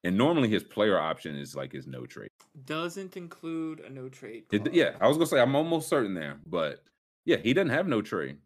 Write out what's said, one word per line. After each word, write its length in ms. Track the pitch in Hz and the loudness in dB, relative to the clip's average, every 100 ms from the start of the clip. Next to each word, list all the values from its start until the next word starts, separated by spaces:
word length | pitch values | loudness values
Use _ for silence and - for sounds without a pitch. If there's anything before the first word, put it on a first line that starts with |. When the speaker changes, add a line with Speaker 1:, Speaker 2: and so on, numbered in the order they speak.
Speaker 1:
And 140 | 87 95 | 0 2
normally 300 | 139 170 120 | 4 4 2
his 160 | 104 | 0
player 340 | - - 107 92 | -2 0 4 4
option 380 | 78 80 80 71 | 2 -4 -6 -10
is, 200 | 69 69 | -10 -10
like, 160 | 65 | -10
his 140 | 69 65 | -10 -12
no 200 | 64 62 | -14 -14
trade. 240 | - - _ - 147 | -14 -18 _ -20 -20
Speaker 2:
Doesn't 520 | 131 156 170 180 190 185 | -8 -6 -6 -8 -12 -14
include 640 | 170 - 165 165 160 156 | -14 -12 -8 -6 -6 -8
a 80 | - | -14
no 200 | 135 131 | -14 -14
trade 380 | 131 113 113 _ | -14 -16 -16 _
Speaker 1:
It, 120 | 104 | -2
Speaker 2:
clause. 80 | 104 | 2
Speaker 1:
yeah, 240 | 170 143 - | 4 2 4
I 80 | 113 | 4
was 80 | 151 | 4
gonna 100 | 160 | 2
say, 140 | 143 | 4
I'm 160 | 123 139 | 4 4
almost 320 | 160 165 - | 2 0 2
certain 260 | 151 107 | 0 0
there, 260 | 90 73 71 80 | -2 -6 -10 -6
but 380 | 85 76 65 _ _ _ _ | -2 -2 -4 _ _ _ _
yeah, 120 | - 143 | 0 2
he 140 | 113 | 4
doesn't 180 | 151 175 | 2 2
have 180 | 135 196 | 0 2
no 120 | 113 | 0
trade. 380 | 101 95 69 71 | 0 -4 -6 -10